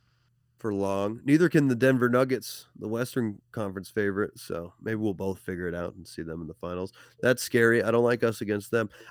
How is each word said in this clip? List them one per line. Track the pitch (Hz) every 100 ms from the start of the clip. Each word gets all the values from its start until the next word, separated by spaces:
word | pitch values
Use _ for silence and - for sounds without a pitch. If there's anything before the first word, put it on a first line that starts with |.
| _ _ _ _ _ _
for | 110
long. | 101 98 98 104 117
Neither | 131 156 175
can | 160 139
the |
Denver | 120 131 127 120
Nuggets, | 123 131 117 - - - -
the | 107
Western | 113 127 135 113 101 _
Conference | 117 101 95 87
favorite. | 107 101 95 101 -
So | - 82 85 _
maybe | 110 110
we'll | 107
both | 90 95 92
figure | - 90 87
it |
out | 85 87
and | 92 82
see | -
them | 80 80
in | 78
the |
finals. | - 87 90 95 - - -
That's | 123 123
scary. | - 120 117 117
I | 104
don't | 117
like | 120 120
us | 117 107
against | 104 104 101
them. | 113 107 - -